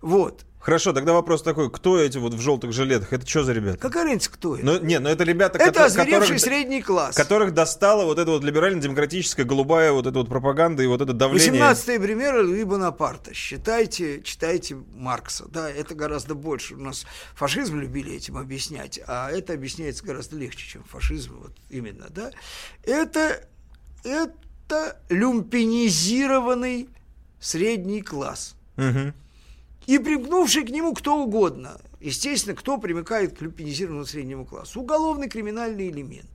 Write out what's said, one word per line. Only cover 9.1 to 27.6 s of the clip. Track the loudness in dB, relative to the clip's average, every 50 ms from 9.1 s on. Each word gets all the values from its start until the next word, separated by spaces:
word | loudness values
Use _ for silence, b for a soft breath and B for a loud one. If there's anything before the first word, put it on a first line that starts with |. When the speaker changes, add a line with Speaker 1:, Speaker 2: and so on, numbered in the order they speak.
| 0 -4 -4 -2 0 0 0
Speaker 2:
голубая | 2 2 2 4 4 6 6 6 6 4
вот | 4 2 0
эта | 0 0
вот | -2 0
пропаганда | -2 0 0 0 2 4 2 2 4 2 2
и | 2
вот | 4 2
это | 0 -2 2
давление. | 2 2 4 6 6 6 6 6
Speaker 1:
Восемнадцатое | 6 6 6 6 6 2 -2 0 0
Брюмера | 0 0 -2 0 0 0 2 2 2
Луи | 2 2 -2 -2
Бонапарта. | -2 -2 -2 -2 -2 -2 -2 -4 -4 -4 -8 -16 -14 -12
Считайте, | -10 -10 -10 -10 -6 -4 -2 2 2 2 0 0 -4 -4 -4 -6 -8 -10
читайте | -12 -8 -4 -2 -2 -2 -2 -2 -6 -12 -12 -14 -18 -16
Маркса. | -10 -6 -6 -6 -6 -6 -8 -10 -10 -12 -10
Да, | -10 -8 -8 -8
это | -8 -8 -10 -10 -8
гораздо | -8 -6 -6 -6 -6 -8 -8 -10
больше. | -10 -6 -6 -6 -6 -8 -12 -14
У | -14
нас | -12 -12 -12 -12 -14 B B B B B B
фашизм | -6 -4 -2 -2 -2 -2 -4 -4 -6
любили | -6 -6 -8 -8 -8 -8 -12
этим | -12 -12 -12 -12
объяснять, | -12 -12 -10 -10 -10 -10 -10 -10 -12 -14 -14 -14 -16 -10
а | -8 -8 -6 -6 -6
это | -6 -8 -6 -6 -8
объясняется | -8 -8 -10 -10 -8 -8 -8 -10 -10 -10
гораздо | -12 -10 -10 -10 -12 -12
легче, | -12 -12 -12 -12 -14 -16
чем | -16 -18 -20 -20
фашизм. | -18 -10 -4 -4 -4 -4 -4 -8 -12 -14 -18 -20
Вот | -20 -20 -20 _ -14
именно, | -12 -12 -10 -12 -14 -16 -18 -16
да. | -12 -12 -12 -12 -12 B B B B B B B B B B
Это, | -2 0 0 0 0 0 0 0 0 -2 -4 -10 -20 _ -20 -20 -20 -20 -20 -20 -20 -20 -14 -8
это | -6 -2 -2 -4 -4 -6 -16 -20 -20 -20 -20 -8 -4 -2 -2 -2 -4 -8 -14 -4 -2
люмпинизированный | 0 2 2 2 2 0 -2 -2 0 0 2 2 2 2 2 2 2 2 0 0 2 2 2 4 4 2 4 2 0 0 0 -4 -4 -6 -8 -12 -16 -20 -20 -20 -20 -20 -20 -20 _ _
средний | -10 -6 -2 0